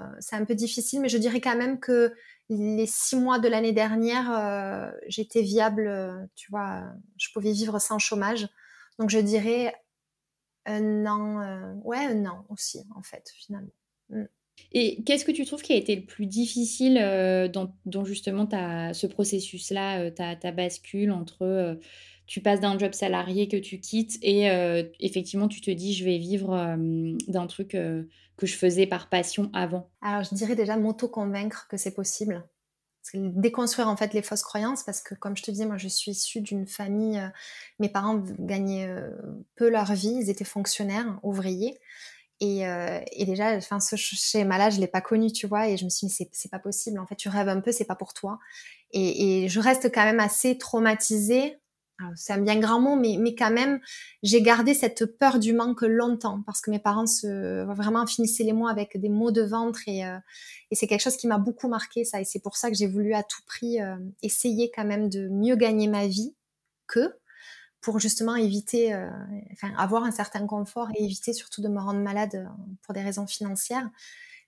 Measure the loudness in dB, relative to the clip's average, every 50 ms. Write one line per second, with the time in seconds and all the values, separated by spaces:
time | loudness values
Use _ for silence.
0 | -10 -12 -14 -14 -10 -6 -4 -2 -2 0 0 0 -2 -2 -2 -4 -4 -2 -2 0
1 | 0 2 2 2 2 2 0 0 0 0 0 2 0 0 -2 -2 0 2 4 6
2 | 6 4 2 -4 -16 -20 -20 _ _ -4 -2 -2 0 0 0 0 0 0 0 -2
3 | 0 0 2 2 2 4 4 4 4 4 4 4 2 2 4 2 2 2 2 2
4 | 2 2 2 0 0 0 0 0 0 -2 -2 -4 -4 -4 -6 -6 -8 -8 -10 -12
5 | -12 -8 -6 -6 -4 0 2 2 4 4 4 4 4 4 4 2 0 0 -2 -4
6 | -4 -6 -8 -10 -12 -14 _ -20 -14 -8 -6 -6 -4 -6 -6 -8 -10 -12 -14 -16
7 | -20 _ _ -10 -10 -6 -4 -2 0 0 2 2 0 0 0 -2 -2 -2 0 -2
8 | -2 -2 0 0 0 0 0 -2 -4 -6 -10 _ -20 -20 -20 -20 -20 -14 _ -2
9 | 0 2 4 4 4 4 4 2 2 2 2 2 0 -2 -4 -8 _ _ _ _
10 | _ _ _ _ _ _ _ _ _ _ _ _ -8 -4 -2 0 0 2 2 2
11 | 0 0 0 -2 -2 -4 -4 -4 -6 -6 -8 -10 -10 -12 -12 -10 -6 -4 -2 -2
12 | 0 0 0 0 0 -2 -6 -10 -14 -14 -10 -8 -8 -8 -8 -10 -14 -16 -18 -18
13 | -18 -16 -18 -18 -18 -20 -20 -20 -14 -12 -12 -12 -12 -16 -18 _ _ _ _ _
14 | _ -10 -8 -8 -8 -8 _ _ _ _ _ -20 -10 _ 2 2 2 2 0 0
15 | 0 0 0 2 2 0 0 0 -2 -6 -8 -6 0 2 2 2 4 2 -2 -2
16 | -4 -8 -8 -8 -6 -4 -2 -2 -2 0 0 -2 -2 -2 0 2 4 6 6 6
17 | 6 4 4 2 4 4 4 4 2 0 -2 -4 -6 -6 -8 _ -10 -8 -6 -4
18 | -4 -4 -6 -6 -4 -2 0 0 0 0 0 -2 -2 -2 -4 -4 -4 -4 -4 -4
19 | -4 -2 0 0 0 0 0 -2 -4 -6 -10 -12 -8 -6 -4 -2 -2 -2 -2 -2
20 | -4 -4 -4 -6 -6 -6 -6 -6 -6 -6 -4 -2 -2 -2 -4 -8 -10 -8 -4 0
21 | 0 0 0 0 -4 -8 -6 -4 -2 0 0 0 0 -2 -4 -6 -10 -16 -20 -20
22 | -20 -20 -20 _ _ -12 -6 0 4 4 4 4 4 2 2 2 0 -2 0 -2
23 | -2 0 0 0 -2 0 0 0 0 0 0 -2 -4 -6 -10 -12 -8 -4 -2 -2
24 | -2 -2 -4 -2 2 4 4 6 6 6 4 4 4 2 2 0 -2 -4 -4 -4
25 | -4 -2 -2 -2 -4 -2 0 0 0 0 -2 -2 -4 -4 -2 -2 -2 -2 -2 0
26 | 0 0 0 0 0 -2 -2 -2 0 0 0 0 0 0 0 0 0 0 0 0
27 | -2 -2 -4 -4 -4 -4 -4 -4 -4 -4 -6 -10 -8 -6 -6 -4 -4 -4 -6 -6
28 | -8 -12 _ _ _ _ _ -6 -6 -6 -2 0 2 2 4 4 2 2 0 -4
29 | -4 -2 0 0 0 0 -2 -2 -2 -2 -2 -2 -2 -2 -4 -6 -8 -12 _ _
30 | -6 -4 -2 -2 -2 -4 -4 -4 -2 0 0 0 0 2 2 0 0 0 0 -2
31 | -4 -4 -2 -4 -4 -2 -2 -2 -4 -4 -6 -8 -10 -8 -8 -6 -6 -6 -6 -6
32 | -4 -4 -4 -4 -2 -4 -4 -4 -8 -14 _ _ _ _ _ _ _ _ _ _
33 | -16 -10 -6 -4 -4 -2 2 2 2 2 2 2 0 0 0 0 2 2 2 0
34 | 0 0 0 -2 -2 -2 -2 -4 -4 -4 -4 -2 -2 -2 -2 -4 -6 -6 -8 -8
35 | -8 -10 -12 -10 -8 -8 -8 -6 -6 -6 -4 -2 -2 -2 -4 -4 -4 -4 -4 -4
36 | -4 -4 -4 -4 -4 -4 -4 -6 -4 -4 -4 -4 -4 -6 -8 -6 -4 -2 0 0
37 | 0 0 0 -2 -4 -6 -10 -12 -16 -18 -18 -18 -18 -12 -4 -2 -2 0 0 0
38 | 0 0 0 0 -2 -4 -6 -6 -4 -4 -2 -2 -2 -2 -2 -4 -4 -6 -8 -8
39 | -10 -10 -10 -12 -12 -12 -14 -14 -16 -14 _ 2 4 4 6 4 4 2 0 0
40 | 0 0 0 0 0 -2 -2 -4 -6 -6 -6 -4 -2 -2 -2 -2 -2 -2 -2 -2
41 | -2 -4 -6 -4 -4 -4 -2 -2 -2 -2 -2 -2 -2 -4 -4 -8 _ -20 -20 -20
42 | -20 -20 -20 -20 _ _ _ -2 0 0 0 0 -2 -2 -2 -4 -4 -4 -4 -4
43 | -6 -8 -6 -2 -2 0 0 0 2 2 2 0 -2 -4 -2 -2 -2 -2 -2 -2
44 | -4 -4 -4 -2 -2 0 2 2 2 4 4 4 4 4 4 4 2 2 0 -2
45 | 0 2 4 4 4 4 2 -2 -2 -2 0 2 2 2 0 0 0 -2 -2 -2
46 | -2 -2 -2 -4 -6 -6 -8 -10 -10 -10 -10 -10 -8 -6 -4 -4 -4 -4 -6 -6
47 | -8 -8 -10 -8 -6 -2 0 0 2 2 2 2 2 0 0 0 0 -2 -4 -6
48 | -8 -10 -10 -8 -8 -8 -8 -8 -12 -18 -20 -20 -20 -20 -20 -20 _ _ 0 0
49 | 2 2 2 4 4 4 4 4 2 2 2 4 6 6 6 6 4 2 4 6
50 | 6 6 6 4 4 4 2 2 4 2 2 0 -2 -2 0 4 4 4 4 2
51 | 0 0 0 2 4 4 4 4 4 2 -2 -8 _ _ _ _ _ _ _ -14
52 | -12 -12 -10 -10 -6 -4 0 2 2 4 4 4 4 4 6 6 6 6 6 4
53 | 4 4 4 2 2 0 2 2 2 4 4 4 4 2 2 0 -2 -8 -16 -16
54 | -16 -18 -10 _ 2 6 6 8 8 8 8 8 6 6 4 4 4 0 0 0
55 | -2 -2 2 4 4 6 6 6 4 4 4 4 2 2 0 2 2 4 4 4
56 | 4 2 2 0 -2 -2 -4 -4 -4 -6 -6 -4 -2 -2 -2 0 2 2 2 2
57 | 2 0 0 0 -2 -2 -4 -4 -2 -2 -2 -2 -2 -2 -2 -2 0 2 2 2
58 | 2 0 0 0 2 2 2 2 2 2 2 2 2 2 0 -2 -2 -4 -4 -4
59 | -2 0 2 2 2 4 4 2 2 2 0 0 0 -2 -4 -4 -6 -6 -4 -4
60 | -4 -6 -8 -10 -14 _ -20 -20 -20 -20 -20 -20 -10 -6 -4 -2 0 2 2 2
61 | 2 0 -2 0 0 2 2 2 2 0 -2 -2 -2 -2 -2 -2 -4 -4 -4 -2
62 | -2 -2 -2 -4 -4 -6 -6 -8 -8 -6 -4 -2 -2 -2 0 0 0 0 0 0
63 | 2 2 2 0 0 -2 -8 -12 -12 -14 -10 -6 -4 -2 -2 -2 -2 -4 -6 -8
64 | -10 -12 -10 -8 -4 -2 0 0 0 2 2 2 0 0 -2 -2 -2 -2 0 0
65 | 0 0 -2 -2 -4 -2 0 2 4 4 4 6 4 4 4 4 4 4 2 2
66 | 2 0 0 0 -2 -4 -6 _ _ _ _ _ _ _ _ _ _ -2 2 2
67 | 2 2 0 -8 _ _ -20 -20 -20 -20 -20 -20 -20 -20 _ _ -4 -2 0 2
68 | 2 2 2 2 0 0 2 2 2 2 2 0 -2 0 2 2 4 2 2 -2
69 | -4 -6 -8 -10 -12 -12 -12 -12 -12 -14 -12 -10 -8 -4 -2 0 0 2 2 2
70 | 2 0 -2 -2 -4 -4 -4 -4 -4 -4 -2 -4 -4 -4 -6 -6 -6 -4 -2 -2
71 | -2 -2 -2 -4 -6 -6 -6 -8 -8 -10 -8 -4 -2 -2 -2 -2 -2 -2 -2 -2
72 | -2 -2 -2 -2 -2 -2 -4 -8 -10 -10 -14 -14 -14 -14 -16 -14 _ -8 -6 -4
73 | -4 -4 -4 -4 -6 -6 -6 -6 -6 -4 -4 -4 -4 -2 -4 -4 -4 -6 -10 -16
74 | -20 -20 -20 -20 -20 -20 -20 -14 _